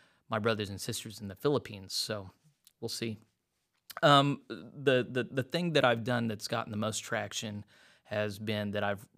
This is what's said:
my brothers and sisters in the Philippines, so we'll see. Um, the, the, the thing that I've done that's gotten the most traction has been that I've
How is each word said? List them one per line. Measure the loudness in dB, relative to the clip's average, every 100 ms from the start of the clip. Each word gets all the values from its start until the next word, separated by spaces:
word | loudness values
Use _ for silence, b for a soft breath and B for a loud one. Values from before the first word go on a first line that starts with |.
| b b _
my | 0
brothers | 2 0 -2
and | -6
sisters | -6 -6 -8 -10
in | -10
the |
Philippines, | -2 2 2 0 -12 -8
so | -6 -4 -6 -8 -18 _ _ -20 _
we'll | -8
see. | -4 -6 -6 _ _ _ _ _ _ _ 4
Um, | 8 8 8 0 -6
the, | -14 -14 -2 4 4 4
the, | -2 -2
the | -4
thing | -2 -2 2
that | 4 4
I've | 4
done | 2 0 0
that's | -4 -4
gotten | -4 -4
the | -2
most | -2 -4
traction | -4 -6 -4 -6 -8 -8 -12 b b b
has | _ -2 -2 -4
been | -4 -2 -2
that | -2
I've | -2 -4 -8